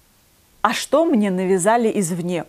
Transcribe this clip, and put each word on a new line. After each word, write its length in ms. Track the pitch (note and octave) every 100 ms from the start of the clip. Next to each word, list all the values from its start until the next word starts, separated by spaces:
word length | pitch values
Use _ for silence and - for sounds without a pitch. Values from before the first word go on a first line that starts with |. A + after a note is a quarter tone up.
| _ _ _ _ _ _
а 100 | A3
что 320 | A#3+ - C#4+
мне 260 | E4 B3+ G#3
навязали 600 | F#3 F#3+ F#3+ F#3 A#3 A3+
извне? 500 | - E3+ F3 F3 F3